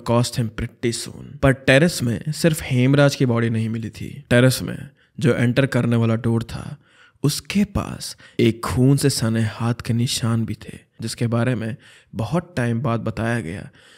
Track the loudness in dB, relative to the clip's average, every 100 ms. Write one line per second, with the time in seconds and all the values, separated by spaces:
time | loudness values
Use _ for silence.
0 | 2 2 2 -2 -4 -4 -8 -4 -4 -4
1 | -8 -14 -16 0 2 2 4 4 4 2
2 | -2 -2 -4 0 0 0 0 2 4 4
3 | 4 4 0 2 0 0 -2 -4 -8 -10
4 | -14 -14 2 4 6 4 -4 -10 -14 -20
5 | _ -2 0 2 2 2 2 2 2 2
6 | 2 0 0 -2 -4 -10 -12 -16 _ _
7 | _ _ -2 -2 -2 0 0 -2 -6 -8
8 | -12 -14 -12 2 2 2 -2 2 4 4
9 | 2 0 0 0 -2 -2 -4 -4 -2 -2
10 | 0 -2 0 0 -2 -6 -12 -20 -20 _
11 | -10 -4 -2 0 0 -2 -4 -8 -14 -20
12 | _ -8 -4 -4 -4 -4 -2 -2 -2 -2
13 | -4 -4 -4 -4 -6 -10 -12 -18 -20